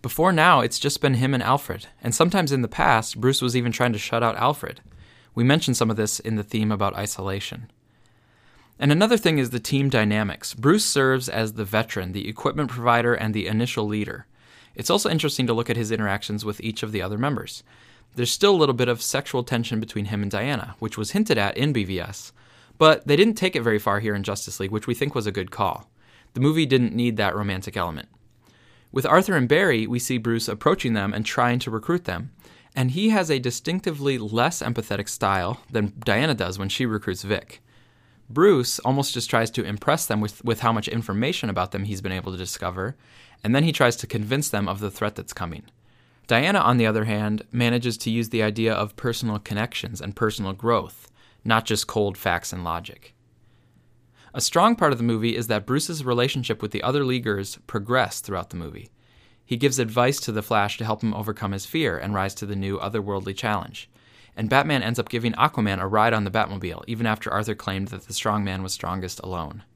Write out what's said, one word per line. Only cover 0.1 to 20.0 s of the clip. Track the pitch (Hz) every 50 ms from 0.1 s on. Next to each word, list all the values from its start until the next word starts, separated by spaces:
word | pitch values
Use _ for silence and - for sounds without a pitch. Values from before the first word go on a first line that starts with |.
| - - 165 185 180
now, | 160 156 180 175 139
it's | 117 120 - -
just | - 143 - -
been | - 139 131
him | 113 127 131 143
and | 127 -
Alfred, | 113 131 139 - - - - - - - _
and | - 117 117
sometimes | - 160 175 175 196 170 139
in | 139 131 120
the |
past, | 113 - - - - 131 113 110 - - 113
Bruce | 110 127 135 -
was | 127 123 117
even | 127 120 120
trying | 113 - 127 123 113
to | 104
shut | - - - 117 120
out | 113 107
Alfred. | - 110 131 147 - - - - - _ - - - - - - - _ _ _
We | 117 117
mentioned | 127 143 165 - - 123
some | - 117 113
of | 110
this | 104 107 104 - -
in | - 113 110
the | 107 101
theme | - - 110 107 107
about | 107 98 104 98 -
isolation. | - 101 104 - - 98 98 95 98 - - - - 117 - _ _ _ _ _ _ _ _ _ _ _ _ _ _ _ _ _ _ _ _ _ _
And | - 139
another | 147 165 208 220 240
thing | 214 - 175 160
is | 147 131 117
the | 123 120
team | - - - 135 139
dynamics. | 139 131 120 107 104 104 107 107 98 82 - - - -
Bruce | 123 113 139 180 214 214
serves | - - 139 135 131 131 131 127 127
as | - 110 110 110 107
the | 110 107
veteran, | 95 110 110 113 - - 104 92 90
the | 90 101 -
equipment | - 110 - - 143 139 143 147 123
provider, | 123 123 117 123 120 117 117 120 120
and | - - 110 107
the | 107 92
initial | 87 110 110 120 123 - 110 107
leader. | 104 104 107 104 - - - - _ _ _ _ - - - - _ _
It's | - 113 -
also | 190 202 - 208
interesting | - 156 156 151 - - 127
to | 117 117
look | 113 117 -
at | 117
his | 117 113 107
interactions | 113 107 107 101 98 104 - - 104 104 104
with | 107 104 -
each | - 113 107 -
of | - 107
the | 107 101
other | 87 92 104 104
members. | 127 147 147 110 - - - - - _ - _ - - - _ _ _ _
There's | 120 123 117
still | - - - 202 202
a |
little | 175 156 139 131
bit | 117 123 120
of | 120 117
sexual | - - - 139 139 - - 127 120
tension | - 135 117 117 - 120 110
between | 110 - - 107